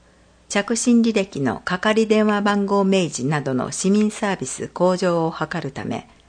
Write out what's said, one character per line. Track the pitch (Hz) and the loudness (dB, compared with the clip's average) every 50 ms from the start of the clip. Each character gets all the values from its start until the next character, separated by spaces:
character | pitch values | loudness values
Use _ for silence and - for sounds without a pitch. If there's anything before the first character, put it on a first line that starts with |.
| _ _ _ _ _ _ _ _ _ - | _ _ _ _ _ _ _ _ _ -4
着 | - 202 202 - 233 | -4 -2 -2 -2 -2
信 | 226 - 247 240 233 | 0 2 4 4 4
履 | 226 233 214 | 4 4 2
歴 | 202 190 - - - | 0 -2 -2 -4 -4
の | 135 123 - - - | -4 -2 -4 -4 -6
係 | - 175 185 - 214 214 220 220 208 | -6 -6 -2 0 0 2 2 2 4
電 | 214 214 214 | 4 4 4
話 | 214 208 202 | 2 2 2
番 | 202 202 208 202 196 | 2 2 2 2 0
号 | 196 202 202 196 | 2 2 2 2
明 | 190 190 190 175 151 | 4 2 2 2 0
示 | - - 120 | -2 -4 -2
な | 139 156 147 | -2 -2 -2
ど | 135 135 131 | -2 -2 -2
の | 127 123 131 | -2 -4 -4
市 | - - - 185 | -6 -2 0 2
民 | 202 214 214 208 | 2 2 2 0
サ | - - 214 202 | 0 -2 -4 -4
ー | 185 - | -2 -4
ビ | - | -6
ス | - - - - - | -8 -8 -8 -10 -10
向 | - - 180 185 185 175 | -2 0 2 2 2 2
上 | 196 180 170 170 165 160 | 0 0 0 0 0 -2
を | 160 | -2
図 | - 156 151 - 165 | -4 -6 -6 -6 -6
る | 151 139 | -8 -8
た | - - - | -8 -8 -8
め、 | - 117 - - - _ _ _ | -6 -8 -8 -10 -14 _ _ _